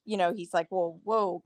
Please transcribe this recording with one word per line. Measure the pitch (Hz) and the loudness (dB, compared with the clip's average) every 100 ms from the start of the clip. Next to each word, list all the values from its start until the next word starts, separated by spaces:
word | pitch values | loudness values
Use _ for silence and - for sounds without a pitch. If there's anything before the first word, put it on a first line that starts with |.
you | - 202 | -6 0
know, | 175 | 0
he's | 214 175 | 0 -2
like, | 175 165 | -2 0
"Whoa, | 185 170 165 | -2 -2 -4
whoa." | 208 220 196 175 | -2 0 0 -4